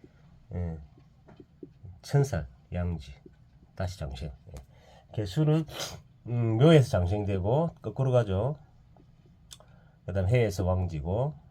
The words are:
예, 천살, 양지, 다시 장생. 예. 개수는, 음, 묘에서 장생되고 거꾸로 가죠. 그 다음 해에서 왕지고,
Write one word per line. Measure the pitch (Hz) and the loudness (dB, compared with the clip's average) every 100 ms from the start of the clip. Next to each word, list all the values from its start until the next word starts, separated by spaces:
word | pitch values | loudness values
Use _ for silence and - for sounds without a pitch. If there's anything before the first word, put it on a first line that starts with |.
| - - - - - | -20 -20 -20 -20 -10
예, | 87 87 78 71 - - - - - - - - - - - | -6 -6 -6 -14 -20 -20 -20 -20 -20 -20 -20 -20 -20 -20 -18
천살, | - 143 135 85 71 - - | -2 0 2 -2 -6 -14 -10
양지, | 87 87 82 - - - - - - - | -4 -4 -4 -10 -20 -20 -20 -20 -20 -14
다시 | - 92 - | -8 -6 -6
장생. | 69 65 80 - - | -10 -8 -12 -12 -18
예. | - - - - - - - | -20 -20 -20 -20 -20 -12 -8
개수는, | 95 151 151 160 156 - - - - - - | -4 0 2 2 0 -8 -10 -12 -20 -16 -4
음, | 120 113 110 | 0 2 6
묘에서 | 156 156 120 | 8 8 6
장생되고 | 95 87 101 98 95 101 143 170 - | 2 2 0 -2 -2 0 0 0 -6
거꾸로 | 110 104 131 | -8 -2 2
가죠. | 123 101 95 131 151 - - - - - - - - - - - - - - | 2 2 0 -2 -6 -14 -20 -20 -20 -20 -20 -20 -20 -20 -20 -20 -20 -20 -16
그 | - | -6
다음 | 95 92 | -2 2
해에서 | 123 110 - | 4 2 0
왕지고, | 90 92 90 78 80 107 147 - - | 0 0 0 -4 -2 -2 -2 -6 -16